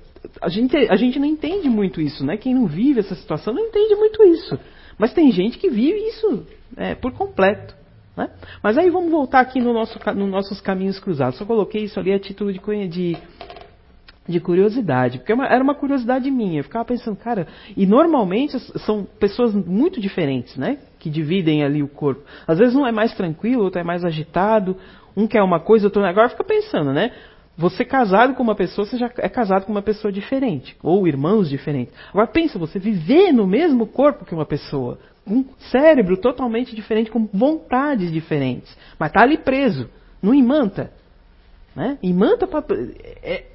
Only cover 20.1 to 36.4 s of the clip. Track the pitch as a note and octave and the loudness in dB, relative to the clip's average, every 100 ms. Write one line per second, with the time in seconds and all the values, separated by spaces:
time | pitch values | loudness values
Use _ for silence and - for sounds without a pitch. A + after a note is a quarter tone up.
20.1 | - C#3+ C3 A#2+ - D#3+ C#4+ - _ E3 | -2 -2 -4 -6 -8 -6 -6 -10 _ -8
21.1 | D3+ D3+ G3 D#3+ D3+ C#3+ D3 C#3 - C#3+ | -4 -2 0 2 2 0 0 -4 -4 -4
22.1 | C3+ - - - E3 B3 C4 C4 A3 A3+ | -4 -8 -10 -2 2 4 2 0 0 -2
23.1 | - F3 D#3 G#3+ B3+ F#3+ F3+ E3+ F3 F3 | -2 -6 -4 -2 0 0 -2 -4 -4 -4
24.1 | D#3 D#3 E3+ G3+ A3 F#3 F#3 - - - | -4 -4 -2 2 2 0 -6 -10 -20 -8
25.1 | - G#3+ A3 F#3 E3+ - A3 G3+ G3+ G3 | -2 0 2 2 2 4 4 4 2 2
26.1 | F#3 B3 - - G#4+ G#4 - C#3+ C#3 A#3 | 2 2 0 -2 -2 -2 -2 0 0 -2
27.1 | - - - _ - E3+ - A#3+ C4+ A3 | -4 -20 -20 _ -4 -2 -2 0 0 4
28.1 | F#3+ B3+ C4 A#3+ G#3 F3+ - G#3 B3 A#3+ | 4 4 2 -2 0 -2 -4 -6 -4 -6
29.1 | - G3 - G#3 F#3+ F#3+ G#3 G3+ G#3 G#3 | -4 -4 -2 0 0 0 -4 -2 -2 -4
30.1 | G3 - C4+ C4 C#3+ - - C#3 F#3+ F3+ | -6 -4 -2 -2 -4 -8 -6 0 2 2
31.1 | C3+ D3 A3 E3 C3+ - C#3 A#2+ - - | 0 2 2 2 -2 -4 -6 -6 -12 -6
32.1 | F#3 A#3 E4 E4 G3 D#3+ G3+ G3 G3 D#3 | 0 0 2 0 -2 -8 -6 -4 -2 2
33.1 | D4+ G4 B3 F#3+ G#3+ F4 B3 G#3+ - C#4+ | 4 6 4 4 2 2 2 0 2 2
34.1 | C#4+ - D#3+ D3 D3 - C#3+ B2 - - | 2 -6 -8 -4 -6 -6 -6 -6 -8 -16
35.1 | _ - A#3 C4 - - B3 D#4 D4 F3+ | _ -4 -2 -2 -8 -4 4 6 6 4
36.1 | F#3 A#3+ C#4 | 2 0 -2